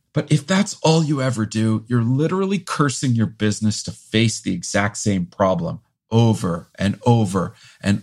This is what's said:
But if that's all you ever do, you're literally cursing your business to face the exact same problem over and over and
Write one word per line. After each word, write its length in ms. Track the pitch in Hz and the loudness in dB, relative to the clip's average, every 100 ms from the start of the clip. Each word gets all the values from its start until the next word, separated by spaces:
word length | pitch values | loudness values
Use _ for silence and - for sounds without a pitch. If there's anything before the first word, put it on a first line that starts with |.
| _ | _
But 180 | 151 - | -6 0
if 160 | 147 - | 0 2
that's 280 | 190 202 - | 0 0 0
all 280 | 175 165 | 2 2
you 180 | 151 143 | 2 0
ever 240 | 131 110 107 | -2 -2 -2
do, 380 | 110 110 110 110 | 0 0 0 0
you're 140 | 123 | 0
literally 580 | 117 135 160 185 190 196 | 0 0 0 0 -2 -2
cursing 560 | - - 143 - 135 117 | -2 0 0 0 0 0
your 100 | 104 | 0
business 580 | - 107 101 107 - | 0 -2 0 -2 -2
to 80 | - | -6
face 480 | - - 110 113 - | -12 -2 2 2 0
the 140 | 98 | -4
exact 420 | 92 - 101 104 - | -6 -4 -2 -2 -2
same 300 | 107 98 87 | -2 -2 -2
problem 560 | - 95 87 82 - _ _ - | 0 0 0 -4 -8 _ _ -2
over 600 | 117 117 101 90 85 - - | 2 4 2 -2 -6 -10 -6
and 220 | 98 - - | -4 -2 2
over 480 | 117 101 95 85 - - - | 2 2 -2 -4 -8 -20 -6
and 200 | 98 101 | -2 -2